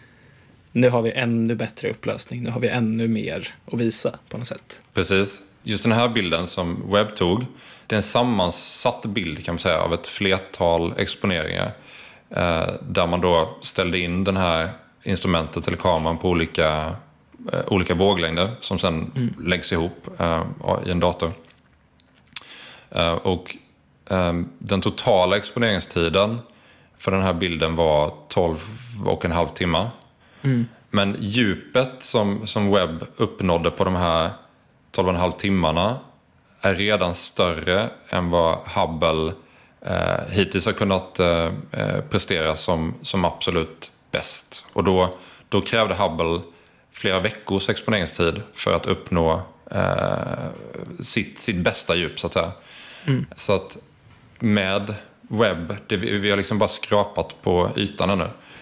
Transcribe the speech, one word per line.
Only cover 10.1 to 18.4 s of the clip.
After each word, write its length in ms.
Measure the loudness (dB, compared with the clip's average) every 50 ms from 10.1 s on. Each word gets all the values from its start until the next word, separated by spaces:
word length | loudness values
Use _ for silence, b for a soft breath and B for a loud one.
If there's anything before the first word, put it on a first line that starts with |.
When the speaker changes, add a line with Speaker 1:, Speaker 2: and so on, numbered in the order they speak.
| -4 0 2 2 2 0 -2 -6 -2 0 2 4 4 4 2 0 -2 -2
Speaker 2:
exponeringar, 760 | -2 -2 -2 -2 -2 0 0 0 -2 -4 -4 -4 -4 -4 -6 B B B B B B B B B B _
eh, 380 | -2 0 0 2 2 0 0 -2 -4 -6
där 240 | -8 -4 0 0 2
man 140 | 2 2 2
då 380 | 4 4 4 4 2 0 -4 -8
ställde 360 | -10 -4 -2 -2 0 0 0 -2
in 260 | -2 0 0 0 0
den 120 | 2 2
här 340 | 2 2 2 2 2 0 -2 -6 -10 -18 -20 _ _
instrumentet 640 | -4 -2 -2 0 2 2 2 2 0 -2 -4 -4 -4
eller 100 | -2 -2
kameran 420 | 0 2 2 2 2 2 0 0 0
på 100 | 2 2
olika, 680 | 2 2 2 0 2 2 2 2 2 0 -2 -4 -6 -8 -12 -18 _ _ _ _ -20 -14 -8 -4
eh, 80 | -4 -4 0
olika 280 | 2 2 2 2 2 2
våglängder 560 | 4 4 4 4 2 0 0 0 0